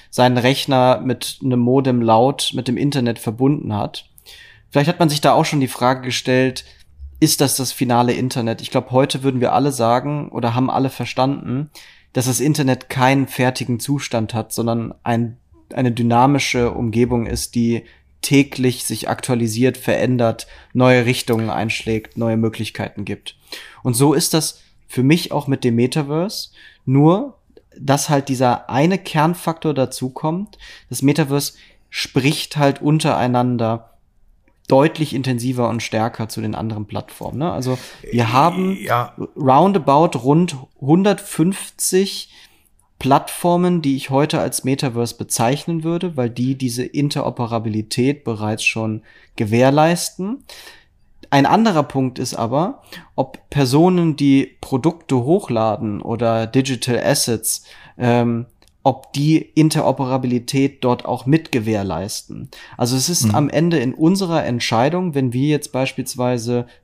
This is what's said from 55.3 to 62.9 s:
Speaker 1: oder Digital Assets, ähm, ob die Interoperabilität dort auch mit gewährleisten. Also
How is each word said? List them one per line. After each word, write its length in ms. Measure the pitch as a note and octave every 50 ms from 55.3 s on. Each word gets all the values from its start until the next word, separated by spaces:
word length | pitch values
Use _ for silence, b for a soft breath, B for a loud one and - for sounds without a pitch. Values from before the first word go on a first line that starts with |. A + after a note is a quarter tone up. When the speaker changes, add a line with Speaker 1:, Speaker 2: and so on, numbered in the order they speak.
| F3 G3+ - - A#2+ A2 A2 A2 G#2 - A2+ G#2+ G#2 -
Speaker 1:
oder 460 | - - A#2 G#2+ A#2+ A2+ A2+ A2+ A2+
Digital 560 | A2 - C3 C3 C3+ C3 A2+ - - A#2+ A2 -
Assets, 600 | - C#3+ C#3 - - A2+ A2 - - - - B B B B B B B
ähm, 480 | B B2 A#2+ A#2+ A#2+ A#2 A#2 A#2 A#2 A#2 - _ _ _ _ _ _
ob 300 | - C#3 B2 - - -
die 260 | - C#3 D3 D#3 D#3+
Interoperabilität 1500 | D#3 - - - D#3+ D3+ D#3 D#3 D#3 - - C3 - C3+ B2+ C3 C3+ B2+ B2 B2 A#2+ B2 - - C3+ C3+ C#3 C#3 - -
dort 180 | B2 B2 A#2+ -
auch 220 | - A#2+ A#2+ -
mit 260 | C3 D3+ D#3+ - -
gewährleisten. 1000 | - B2 G#2+ A2+ A2 G2+ G2 F#2 E2 D#2+ F#2+ A2 - - - - - - - - B B B B B
Also 180 | B A#2+ A#2